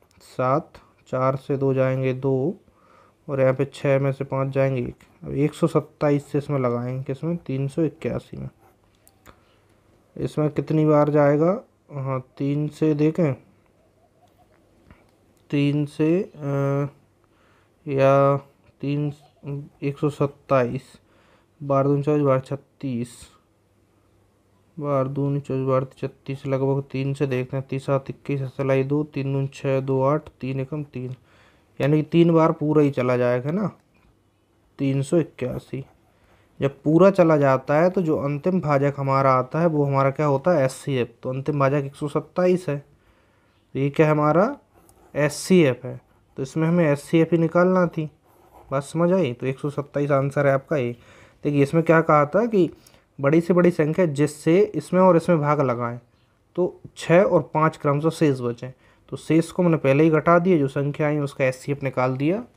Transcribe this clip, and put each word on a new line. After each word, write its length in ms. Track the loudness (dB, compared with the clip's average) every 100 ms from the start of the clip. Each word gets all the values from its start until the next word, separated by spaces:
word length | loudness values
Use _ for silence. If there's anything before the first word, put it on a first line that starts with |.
| _ _
सात, 580 | -14 -4 0 0 -4 -20 _ _ -8
चार 280 | -2 -2 -2
से 180 | -4 -2
दो 160 | 0
जाएंगे, 380 | 2 0 0 -2
दो, 420 | -2 -2 0 -2 -6 _ _ _ _ _ _ -8
और 120 | 0
यहाँ 120 | 2
पे 100 | 0
छः 340 | -4 -4 0 0
में 120 | 0
से 120 | -4
पाँच 280 | -6 -4 -4
जाएंगे, 260 | 0 0 -2
एक। 240 | -6 -10 _ _
अब 80 | -8
एक 200 | -2 -2
सौ 120 | 0 -2
सत्ताईस 600 | -2 -4 -4 0 0 -2
से 120 | -6
इसमें 200 | -4 -2
लगाएंगे, 440 | -2 -2 -6 -8
किसमें? 320 | -8 -8 -6 -6
तीन 300 | -6 -6 -4
सौ 140 | -2
इक्यासी 540 | -4 -4 -6 -6 -10 -14
में। 120 | -14 _ _ _ _ _ _ _ -20 -20 _ _ _ _ _ _ _ -10
इसमें 320 | -6 -2 -2
कितनी 340 | -2 -2 0 4
बार 240 | 4 4
जाएगा? 400 | 2 2 2 0 -2 -6 _ -16
हाँ, 260 | -10 -6 -6 -8 -8
तीन 280 | -4 -4 -4
से 220 | -2 0
देखें, 380 | 2 0 2 -2 -2 _ _ _ _ _ _ _ _ _ _ _ _ _ _ _ -20 _ _ _ _ -4
तीन 340 | 0 0 0 -2
से, 340 | -2 0 0
अ, 680 | -2 -8 -6 -2 0 -2 -4 -8 _ _ _ _ _ _ _ _ -4
या 500 | 2 4 6 4 0 -4 _ _ -10
तीन, 320 | -6 -4 -4 -8 _ _ -14 -12 -14 -10
एक 160 | -8 -4
सौ 120 | -4
सत्ताईस, 840 | -2 -4 -4 0 0 0 -4 -12 -20 _ _ _ _ _ -12
बारह 280 | -2 0 2
दूनी 140 | 0
चौबीस, 200 | 0 0
बारह 180 | 2 0
छत्तीस, 760 | -2 -12 _ _ -8 -6 -8 -14 -20 _ _ _ _ _ _ _ _ _ _ _ _ _ _ -10
बारह 320 | -4 -2 -2
दूनी 300 | -2 -2 -4
चौबीस, 260 | -4 -4 0
बारह 200 | -2 -2 -8
छत्तीस, 480 | -12 -10 -12 -10 -4
लगभग 360 | -2 0 -2 -4
तीन 220 | -6 -4
से 120 | -2 -2
देखते 300 | -2 -4 -8
हैं, 100 | -6
तीस 180 | -6 -2
सात 240 | -4 -4
इक्कीस, 320 | -12 -6 -6 -6
सिलाई 360 | -6 0 0
दो, 180 | 0 -2
तीन 280 | -4 -6 -4
दूनी 160 | -4 -4
छः, 260 | -6 -2 -2
दो 220 | 0 0
आठ, 260 | 0 0 -4 -12
तीन 200 | -8 -6
एकम 220 | -6 -8
तीन, 300 | -10 -10 -12 -12 _ _ _ _ _ -4
यानी 160 | 0 0
कि 120 | 2
तीन 220 | 4 6
बार 200 | 6 4
पूरा 300 | 2 0 2
ही 80 | 2
चला 260 | 2 0 2
जाएगा 340 | 2 0 -2
ना, 200 | -4 -4 -8 _ _ _ _ _ _ _ _ _ -6
तीन 240 | -2 -2
सौ 140 | 0 0
इक्यासी। 680 | 0 -4 -8 -8 -10 -12 -14 _ _ _ _ _ _ -6
जब 160 | -6 -4
पूरा 280 | 2 6 6
चला 260 | 6 4 4
जाता 380 | 4 2 2
है 160 | 2 2
तो 120 | 0
जो 140 | -2 -2
अंतिम 420 | -2 -4 -2 -2
भाजक 340 | 0 0 0 -2
हमारा 360 | 0 2 4
आता 280 | 2 0 0
है 60 | 0
वो 180 | 0
हमारा 260 | 0 2 0
क्या 160 | 0 0
होता 240 | 0 2
है? 140 | 2
एचसीएफ़। 440 | 0 -2 -6 -4 -4 -8
तो 80 | -10
अंतिम 300 | -8 -4 0
भाजक 240 | 0 0
एक 100 | -4
सौ 140 | -8 -6
सत्ताईस 580 | -6 -6 -2 0 0 -2
है, 100 | -8
तो 1000 | -10 _ _ _ _ _ _ _ _ -4
ये 120 | -2
क्या 160 | 2 2
है 60 |
हमारा? 440 | 2 2 2 2 -2 _ _ _ _ _
एचसीएफ़ 720 | -4 -4 -2 2 4 4 0 -8
है, 140 | -14 _ _ _ -12
तो 60 |
इसमें 240 | -8 -2 0
हमें 160 | 2
एचसीएफ़ 440 | 2 0 0 0 2
ही 60 | 2
निकालना 480 | 2 2 2 2 0
थी, 220 | -4 -10 _ _ _ _ -20 -8
बात 120 | -6
समझ 300 | -4 -2 0
आई? 200 | 2 0
तो 140 | -2 -6
एक 120 | -4
सौ 120 | -6
सत्ताईस 400 | -6 -6 -4 0
आंसर 360 | 0 0 0 0
है 60 |
आपका 220 | 0 -2 -4
ये। 200 | -4 -8 -16 -20 -20 _
देखिए 180 | -2 0
इसमें 200 | 2 2
क्या 160 | 4 4
कहा 260 | 4 2 4
था 180 | 0 2
कि 240 | 2 0 -2 _ _ _ -4
बड़ी 220 | 2 2
से 140 | 2
बड़ी 160 | 4 4
संख्या 360 | 2 0 0 0
जिससे 540 | 0 -2 0 2 2 2
इसमें 260 | -2 -2 4
और 160 | 6 4
इसमें 240 | 4 0
भाग 200 | 2 0
लगाएं, 380 | 0 -2 -4 -8 _ _ _ _ _ -4
तो 240 | -4 -6 -20 -8
छः 260 | 2 4
और 280 | 4 2 0
पाँच 220 | 0 0 0
क्रम 240 | -2 0
से 100 | -2
शेष 300 | 0 0 0
बचें, 300 | -4 -8 -14 -18 _ _ -16
तो 80 | -10
शेष 340 | -2 0 0
को 120 | 0
मैंने 140 | 0 2
पहले 260 | 2 4
ही 60 | 4
घटा 280 | 2 4 2
दिया, 200 | 4 2
जो 100 | 0
संख्या 380 | -2 -4 -2 -2
आई 120 | -2
उसका 260 | -4 -2
एचसीएफ़ 400 | -2 -2 -6 -6
निकाल 320 | -4 -2 -2 0
दिया, 280 | -2 -2 -6